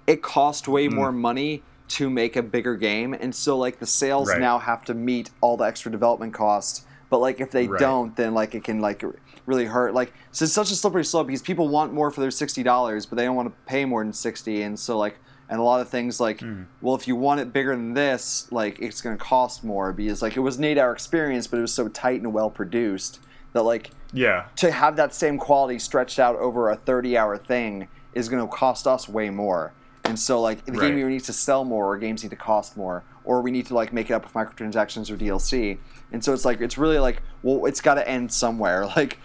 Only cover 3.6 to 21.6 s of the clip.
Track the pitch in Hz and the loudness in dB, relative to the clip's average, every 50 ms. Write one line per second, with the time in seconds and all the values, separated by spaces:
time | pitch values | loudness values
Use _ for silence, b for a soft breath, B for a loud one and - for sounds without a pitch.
3.6 | 127 123 123 - - - - - 143 135 139 139 135 101 95 107 127 123 120 120 | 0 -2 -2 -4 -4 -2 0 0 2 2 2 2 2 2 2 4 4 4 2 2
4.6 | 117 120 117 117 - - 120 117 117 123 127 120 110 - - - - 120 117 110 | 2 0 -2 -2 -2 -4 -4 -2 0 0 0 0 -2 -6 -4 2 2 2 4 4
5.6 | 117 107 113 - - 120 113 104 117 117 120 - 113 113 107 - 110 104 104 101 | 2 0 0 -2 -6 -6 -2 2 4 4 2 2 0 -6 -4 0 2 2 2 2
6.6 | 95 - - - - b b b b b - 120 123 131 127 - 131 - - 131 | 0 -4 -8 -8 -12 b b b b b 2 4 4 2 0 -2 -4 -2 0 0
7.6 | 123 101 98 101 139 131 135 127 120 113 113 - 117 113 113 113 110 110 - 110 | 0 2 2 4 4 4 4 2 0 -2 -2 -2 0 0 2 2 0 0 -2 -6
8.6 | 98 - 110 110 107 104 104 104 - 87 - - - b b b b - 131 127 | -6 -4 -2 0 0 0 -2 -2 -6 -10 -10 -10 -16 b b b b -2 0 0
9.6 | 120 110 113 123 123 117 104 127 123 123 - b b b b - 160 160 - 208 | 0 0 0 2 2 2 2 0 0 -2 -4 b b b b -2 0 0 2 2
10.6 | 208 185 202 165 - 208 170 185 151 - - 165 151 127 135 127 - - 185 165 | 0 0 0 0 0 0 2 0 0 0 2 0 0 0 -2 -6 -4 -2 -2 0
11.6 | 170 147 143 151 156 147 - 151 151 147 139 143 135 135 127 - 151 135 - - | 0 0 2 0 0 0 0 0 -2 0 0 -2 -2 -2 -2 -2 -4 -4 -4 -2
12.6 | 123 123 123 127 123 117 110 107 101 - - 117 120 123 127 127 123 - - _ | 2 2 4 4 2 0 -2 -4 -6 -4 -2 -2 0 0 0 0 -2 -4 -6 _
13.6 | _ - 127 139 139 131 123 113 107 110 107 - - 117 107 - - 113 107 104 | _ -4 -2 -2 0 0 0 -2 -2 -2 -4 -6 -6 -6 -6 -6 -6 -4 -4 -4
14.6 | 104 104 104 107 - - 117 110 104 104 107 - b b b b b b 110 113 | -4 -4 -6 -6 -6 -4 -2 0 0 -2 -2 -6 b b b b b b -2 0
15.6 | 117 120 123 127 123 - - 123 120 123 113 - 123 110 107 110 123 117 107 95 | 2 4 4 2 2 -2 -4 -4 -2 -2 -2 -2 -2 -2 -2 -4 -8 -10 -10 -12
16.6 | 90 87 - - - 120 131 127 - 127 127 120 127 139 143 147 135 123 113 139 | -12 -16 -14 -6 -2 -2 -2 0 0 -2 -2 0 2 2 2 0 0 -2 -2 -2
17.6 | 135 135 135 123 117 117 120 139 143 139 131 117 - - - - - - 123 117 | 0 0 -2 -2 -4 -4 -2 0 0 2 0 -2 -2 -6 -6 -8 -8 -6 -4 -2
18.6 | 110 104 - - 113 117 107 - - 120 110 101 - - 131 127 127 117 - - | -2 -2 -4 -6 -8 -10 -8 -8 -8 -6 -6 -6 -2 2 4 4 4 2 -2 -6
19.6 | - 110 101 98 95 95 92 90 104 107 104 98 117 110 107 131 131 131 139 123 | -8 -6 -4 -2 -2 -2 -2 -2 -2 -2 -2 -2 -2 -2 0 0 0 -2 0 0
20.6 | 151 151 151 143 131 123 117 - - - - 165 156 147 131 123 113 - - 120 | 0 2 4 4 4 4 2 -2 -6 -2 -2 0 0 0 -2 -2 -4 -2 -2 -2